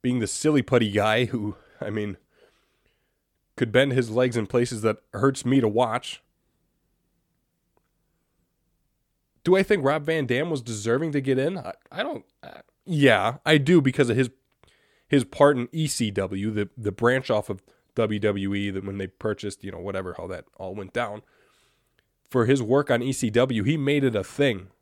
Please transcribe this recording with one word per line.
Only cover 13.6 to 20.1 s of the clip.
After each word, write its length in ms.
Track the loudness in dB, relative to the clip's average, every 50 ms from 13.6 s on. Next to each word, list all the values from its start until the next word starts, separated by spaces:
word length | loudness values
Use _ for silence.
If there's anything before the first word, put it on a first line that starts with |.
| 4 6 4 6
because 300 | 6 4 2 2 0 2
of 60 | 2
his, 140 | 0 0 -2 _ _ _ _ _ _ _ _ _ _ _ _ _ _ _ _
his 160 | 2 2 2
part 320 | 0 4 6 6 6 6
in 120 | 2 -4 -6
E 140 | -4 -4 -4
C 240 | -2 -2 -2 -2 -2
W, 400 | 0 -4 -4 -4 -4 -4 -4 -2
the, 180 | -2 -2 -4 -4 _
the 160 | -6 -6 -6
branch 380 | -4 0 2 2 2 2 0 0
off 180 | -2 -2 -2 -4
of 140 | -10 -10 _ _ _ _ _ _ _
W 240 | -2 -2 0 0 0
W 360 | 0 -2 0 0 -2 -2 -2
E, 160 | -2 -2 -2
that 140 | -4 -6 -8
when 140 | -8 -8 -8
they 80 | -8
purchased, 580 | -10 _ _ -6 -6 -4 -4 -8 -10 -10 _ -14
you 80 | -14
know, 80 | -12 -10
whatever, 340 | -10 -8 -8 -8 -8 -8